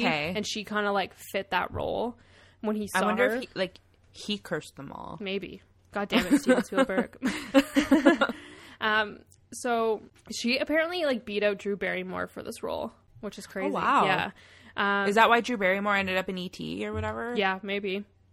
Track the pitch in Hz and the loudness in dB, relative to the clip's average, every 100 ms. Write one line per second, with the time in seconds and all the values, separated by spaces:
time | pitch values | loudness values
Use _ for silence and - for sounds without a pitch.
0 | 202 156 156 214 208 214 196 208 202 202 | 2 2 0 -2 -4 -6 -4 -2 0 0
1 | 175 - - 190 190 180 - - - - | -2 -6 -8 -6 -2 -2 -2 -4 -2 -2
2 | 233 233 - - - _ 214 214 202 190 | -2 -6 -18 -20 -20 _ -4 -2 -2 0
3 | 208 214 254 240 - 180 180 - _ _ | 2 4 2 2 -4 -4 -4 -6 _ _
4 | _ - - 208 - 156 - - 139 - | _ -12 -6 -6 -4 -6 -6 -14 -14 -12
5 | - - 196 196 - 196 _ _ _ 208 | -12 -10 -6 -6 -6 -14 _ _ _ -6
6 | 202 247 - 277 - 247 - 190 180 190 | 0 0 4 2 4 2 2 0 0 0
7 | - - 247 - - 269 - 277 294 294 | -4 -4 -4 -4 2 4 4 2 4 6
8 | 359 277 269 - - - - - 220 214 | 6 6 2 -2 -12 -20 -20 -4 0 2
9 | 208 - - - _ - 247 233 226 214 | 0 -4 -20 -20 _ -6 -2 2 2 0
10 | - _ - - 233 240 294 311 330 359 | -6 _ -12 -4 0 0 2 2 2 0
11 | 294 240 - 202 208 202 202 202 185 180 | 0 0 -2 0 0 0 -4 -2 -2 -4
12 | 185 180 - - - - - - 220 - | -4 -6 -6 -8 -12 -8 -6 -4 -6 -10
13 | _ - 202 - - 196 294 214 202 269 | _ -14 -12 -12 -12 -6 -4 0 2 4
14 | 190 185 196 - - - - - 202 202 | 4 2 -2 -8 -20 -20 -10 -2 0 0
15 | 196 208 220 233 233 233 185 196 208 196 | 2 6 6 6 2 0 2 2 2 0
16 | 190 185 190 185 180 - 160 185 214 214 | 0 -2 -2 -6 -8 -8 -8 -6 -6 -6
17 | 220 226 233 233 190 190 196 202 202 196 | -4 -6 -4 0 0 0 -4 -4 -4 -4
18 | 202 _ _ | -8 _ _